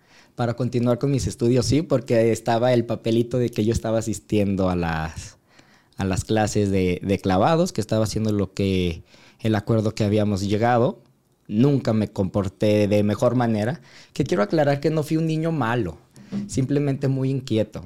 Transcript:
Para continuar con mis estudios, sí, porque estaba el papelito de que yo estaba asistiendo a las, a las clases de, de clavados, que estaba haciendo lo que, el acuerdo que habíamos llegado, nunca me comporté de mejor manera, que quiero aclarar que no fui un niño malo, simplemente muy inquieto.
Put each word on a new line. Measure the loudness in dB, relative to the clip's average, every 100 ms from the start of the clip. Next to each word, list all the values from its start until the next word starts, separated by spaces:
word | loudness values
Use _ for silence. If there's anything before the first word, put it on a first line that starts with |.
| _ -20 _ -6
Para | -4
continuar | -2 -2 0 0 0
con | 0
mis | 0 -2
estudios, | 0 2 2 2
sí, | 0
porque | 2 -2 2 2 4
estaba | 2 0 0 2
el | 2 0
papelito | -4 0 0 0 -2
de | -2
que | 0 0
yo |
estaba | 0 0 -2
asistiendo | -2 -6 -2 0 2 0 0
a | 0
las, | -2 -4 -6 -8 -16 -18 _ _ -20 _ _ -6
a | -4
las | -2
clases | -2 0 0 0 0
de, | 2 0 -2
de | -2 -2
clavados, | 0 2 2 2 0
que | -4
estaba | -2 -2 -2
haciendo | -2 -2
lo | -2 -2
que, | -2 0 0 0 -4 -12 -20 -20 _
el | -2 0
acuerdo | 0 0 0
que | 0 0
habíamos | 2 2 0 0
llegado, | 0 2 4 2 -2 _ _ _ _ -6
nunca | 2 2 2 0
me | 0 0
comporté | -2 -2 -2 -2 0 2 2 4
de | 2
mejor | 2 2 0 2
manera, | 0 0 -2 -6 -12 -20 -10
que | -6
quiero | -2 -2
aclarar | 0 2 2 2
que | 0
no | -2
fui | 0 -2
un | 0
niño | -2 -2
malo, | -2 0 0 -2 -6 _ -20 -12 -10 -6
simplemente | -4 0 0 0 -2 -2
muy | -2 -2
inquieto. | -4 -2 0 0 -4